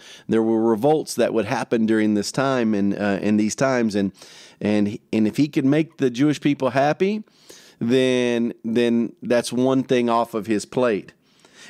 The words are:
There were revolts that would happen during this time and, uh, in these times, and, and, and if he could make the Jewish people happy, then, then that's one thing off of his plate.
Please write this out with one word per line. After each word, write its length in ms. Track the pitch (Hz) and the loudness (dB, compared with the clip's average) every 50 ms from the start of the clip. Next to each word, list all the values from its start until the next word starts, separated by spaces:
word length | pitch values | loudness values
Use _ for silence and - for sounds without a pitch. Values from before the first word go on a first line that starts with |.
| - - - - - | -20 -20 -20 -16 -6
There 160 | - 107 113 113 | -2 0 0 2
were 180 | 113 113 110 | 2 2 2
revolts 540 | 110 113 113 104 117 147 156 151 - - - | 2 2 0 2 2 2 2 2 -2 -4 -2
that 180 | - 117 101 101 | -2 0 0 0
would 100 | 113 101 | -2 -2
happen 400 | 98 131 113 127 - 123 117 110 | -2 -2 -4 -2 -2 0 0 2
during 300 | 107 110 110 107 107 107 | 2 2 2 2 2 0
this 180 | 104 98 - - | 0 -2 -4 -2
time 400 | - 131 139 135 127 117 110 107 | -2 0 0 0 0 0 0 0
and, 260 | 98 101 101 98 - | 0 0 -2 -2 -2
uh, 200 | 101 101 98 92 | -2 -2 -2 0
in 160 | - 104 107 | 0 0 2
these 180 | 107 107 104 - | 2 0 0 0
times, 400 | - 139 135 131 123 117 110 98 | -2 0 0 2 0 0 0 0
and, 160 | 104 98 98 - - - - - - - - - - | 0 -2 -2 -4 -8 -20 -20 -20 -20 -20 -20 -14 -6
and, 400 | - 104 107 107 104 104 107 - _ - - | -2 0 0 2 0 0 -4 -8 _ -4 -2
and 160 | 110 110 104 | 0 0 0
if 80 | 101 | 0
he 120 | - 143 156 | 0 -2 0
could 180 | - 160 135 | 0 0 0
make 320 | 135 143 156 160 156 - - | 2 2 2 0 -2 -4 -2
the 100 | 135 127 | -2 -2
Jewish 320 | 120 117 143 151 143 - | 0 2 0 0 0 0
people 300 | - 151 143 139 135 127 | 0 -2 0 0 -2 -2
happy, 540 | 113 135 139 147 151 - 190 196 214 214 214 _ _ _ _ - - - - - - - | 0 0 0 0 0 0 0 -2 -2 -4 -8 _ _ _ _ -20 -20 -20 -20 -20 -12 -6
then, 760 | - 117 127 131 131 127 127 127 123 120 120 117 117 117 - _ - | -2 0 2 2 2 2 2 0 0 0 0 -2 -2 -4 -6 _ -8
then 480 | 113 113 120 120 120 117 117 117 - - - | -4 0 0 2 2 2 0 0 -2 -6 -8
that's 320 | - 110 123 120 117 - 120 | -4 0 0 0 0 -2 -2
one 300 | 120 127 131 131 135 123 | 0 0 2 2 0 0
thing 260 | - 131 123 120 117 | 0 0 0 2 2
off 240 | 117 117 117 - - | 2 0 0 -2 -4
of 140 | 110 95 | -8 -4
his 180 | 104 110 101 - | -2 -2 -2 -2
plate. 480 | - - 131 127 120 107 92 80 - - _ _ _ _ _ _ - _ - - - | -4 -2 0 0 0 0 -2 -4 -10 -20 _ _ _ _ _ _ -20 _ -20 -16 -6